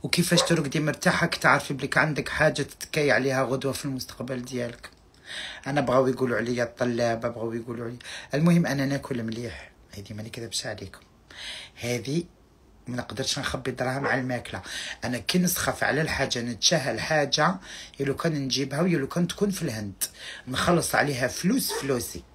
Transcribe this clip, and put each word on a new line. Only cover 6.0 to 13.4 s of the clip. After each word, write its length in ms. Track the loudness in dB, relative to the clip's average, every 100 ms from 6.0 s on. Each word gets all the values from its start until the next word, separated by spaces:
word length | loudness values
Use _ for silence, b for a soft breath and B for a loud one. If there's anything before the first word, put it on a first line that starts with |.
| 6
يقولوا 300 | 2 2 2
عليا 280 | 0 0
الطلابة، 640 | -2 0 0 2 2 0 -2
بغاو 240 | -4 -4
يقولوا 320 | -4 -6 -8
عليا. 140 | -8 -10 B B B
المهم 320 | 4 6 6 4
أنا 200 | 0 0
ناكل 360 | -2 -2 -4
مليح، 480 | -4 -6 -8 -10 -16 _ -18
هيدي 220 | -16 -12
ما 80 | -12
نكذبش 440 | -10 -10 -6 -6 -6
عليكم. 340 | -8 -10 -14 -20 -20 _ B B B B -8
هذه 440 | -4 -2 0 -2 -2 _ _ _ -20 -18 -8
ما 100 | -8
نقدرش 420 | -6 -4 -2
نخبي 320 | -2